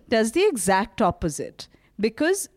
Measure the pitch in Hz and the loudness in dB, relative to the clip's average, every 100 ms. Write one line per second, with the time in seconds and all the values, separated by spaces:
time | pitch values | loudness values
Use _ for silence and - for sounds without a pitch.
0 | - 226 226 339 415 247 180 190 - - | -2 0 2 2 2 2 0 0 0 0
1 | 185 - 170 143 - - - _ _ - | 0 0 -4 -6 -10 -12 -20 _ _ -4
2 | 220 226 311 392 - | -4 0 0 0 -4